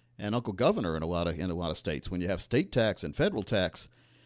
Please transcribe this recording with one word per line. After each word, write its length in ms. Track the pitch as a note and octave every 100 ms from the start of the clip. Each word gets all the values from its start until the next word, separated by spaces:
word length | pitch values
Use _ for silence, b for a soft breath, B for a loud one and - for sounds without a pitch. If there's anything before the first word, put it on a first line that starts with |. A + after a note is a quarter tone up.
| b -
and 160 | G#2 A#2
Uncle 160 | A#2+
Governor 460 | F#2+ C#3 G#3 F#2 D#2+
in 40 |
a 40 | D#2+
lot 200 | F2 E2+
of, 100 | E2
in 100 | F2+
a 60 | E2+
lot 160 | E2+
of 60 | D2+
states. 340 | - D2 -
When 80 | F2+
you 80 | F2+
have 140 | F2+
state 320 | - B2 F#3+
tax 320 | B2+ A2 F#2+ D#2+
and 100 | -
federal 280 | F3+ D3+
tax, 440 | F#2+ G#2+ F2+ - - b b b